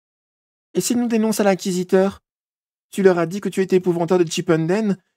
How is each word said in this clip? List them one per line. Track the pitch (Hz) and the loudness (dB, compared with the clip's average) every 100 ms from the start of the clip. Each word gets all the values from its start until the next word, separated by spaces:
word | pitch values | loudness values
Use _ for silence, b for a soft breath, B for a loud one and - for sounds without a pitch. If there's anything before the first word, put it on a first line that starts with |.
| _ _ _ _ _ _ _ | _ _ _ _ _ _ _
Et | 185 | -6
s'ils | - 240 | -2 -2
nous | 240 | 0
dénoncent | 226 220 214 | 0 0 0
à | |
l'inquisiteur ? | 202 185 202 180 180 190 196 196 _ _ _ _ _ _ _ | 0 0 -2 -4 0 2 2 -2 _ _ _ _ _ _ _
Tu | - | 0
leur | 190 175 | 2 2
as | 165 | -2
dit | 196 | -4
que | 196 | -6
tu | 190 | -4
étais | 190 190 | 0 2
épouvanteur | 185 170 170 185 | 2 -2 0 2
de | 170 | 0
Chippenden ? | - 165 160 160 196 214 185 _ | -2 0 0 0 -2 -2 -4 _